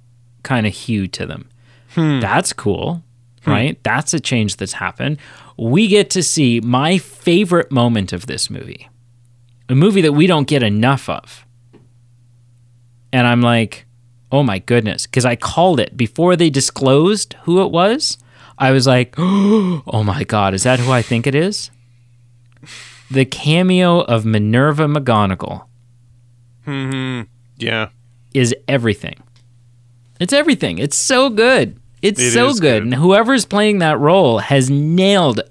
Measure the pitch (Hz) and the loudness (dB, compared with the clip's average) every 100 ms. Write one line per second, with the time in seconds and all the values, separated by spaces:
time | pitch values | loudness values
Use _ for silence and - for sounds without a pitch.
0 | _ _ _ _ - 127 107 101 - 107 | _ _ _ _ -6 -2 -2 -4 -6 -4
1 | 95 - 85 - - _ _ _ _ - | -4 -8 -10 -12 -16 _ _ _ _ -2
2 | 156 139 107 135 185 - 104 90 135 170 | -2 0 0 -2 -4 -6 -4 -4 -4 -8
3 | - _ _ _ - 104 135 - 107 123 | -12 _ _ _ -2 0 0 -4 -2 -2
4 | - 160 - 123 107 - 95 - 92 - | -2 -4 -2 -2 -2 -4 -10 -8 -8 -6
5 | 131 147 - - - - 113 147 220 208 | -6 -6 -10 -20 -20 -8 -2 2 2 2
6 | 196 190 165 - 135 117 113 127 151 185 | 0 -2 -2 0 2 0 0 0 2 -2
7 | - - - 170 190 175 - 131 120 113 | -4 -8 0 0 2 0 0 0 2 0
8 | 95 87 - - - - - - - _ | -4 -8 -8 -6 -6 -8 -14 -18 -20 _
9 | _ _ _ _ _ _ - 127 185 196 | _ _ _ _ _ _ -2 2 4 4
10 | 160 147 180 165 135 147 113 104 120 139 | 2 4 2 2 0 0 0 0 0 0
11 | - 73 - - _ _ _ - _ _ | -4 -10 -10 -20 _ _ _ -20 _ _
12 | _ _ _ _ _ _ _ _ _ _ | _ _ _ _ _ _ _ _ _ _
13 | - 131 120 120 120 117 107 - - _ | -4 0 2 2 2 2 0 -6 -20 _
14 | _ _ - 139 135 95 - 120 107 - | _ _ -4 0 0 -2 0 0 0 -4
15 | - - 123 120 - - 180 147 - - | -4 -2 -2 -2 -4 0 2 2 -2 -2
16 | 117 - 175 175 170 139 - - 135 139 | -6 0 0 2 2 0 -4 -2 2 4
17 | 170 208 - - - 175 175 165 190 262 | 4 0 -6 -10 -2 0 0 0 0 0
18 | - - _ _ - - 131 135 131 127 | -4 -8 _ _ -20 -2 2 2 4 2
19 | 120 - 180 202 202 220 190 170 - 110 | 0 -2 0 2 2 2 0 -4 -4 -4
20 | 104 98 - 107 98 95 123 127 123 127 | -2 -2 -2 0 0 0 0 0 2 0
21 | 110 117 127 139 180 208 - _ _ _ | 0 -2 -2 -2 -2 -4 -12 _ _ _
22 | _ _ _ _ _ _ - - - - | _ _ _ _ _ _ -20 -20 -20 -20
23 | - 135 131 - 147 160 185 180 180 175 | -6 -2 -2 -2 -2 0 2 2 2 2
24 | - 117 110 107 104 117 143 147 151 151 | 2 -2 0 0 2 2 2 2 0 0
25 | 131 110 101 95 - - - _ _ _ | 0 2 2 -2 -6 -12 -16 _ _ _
26 | _ _ _ _ _ _ - 139 131 131 | _ _ _ _ _ _ -10 -8 -6 -6
27 | 131 127 110 _ _ - 113 113 110 _ | -6 -8 -10 _ _ -10 -6 -4 -6 _
28 | _ _ _ 139 120 120 - 135 117 101 | _ _ _ 0 0 -2 -2 -2 0 -2
29 | - - - _ _ _ _ _ _ _ | -6 -18 -20 _ _ _ _ _ _ _
30 | _ - 180 277 302 269 127 85 143 - | _ -8 -2 0 2 0 -2 -4 -4 -4
31 | - 247 269 214 233 262 120 - - - | 0 2 2 2 2 2 0 -6 -20 -4
32 | 196 214 123 120 247 247 156 110 113 127 | -4 0 0 2 2 2 2 0 0 0
33 | 170 202 226 269 - 202 214 202 160 143 | 2 4 4 0 0 0 0 2 0 0
34 | 143 190 151 110 - 139 127 139 151 170 | 2 4 4 2 2 2 2 0 0 2
35 | 190 202 160 107 - | 4 4 2 -2 -4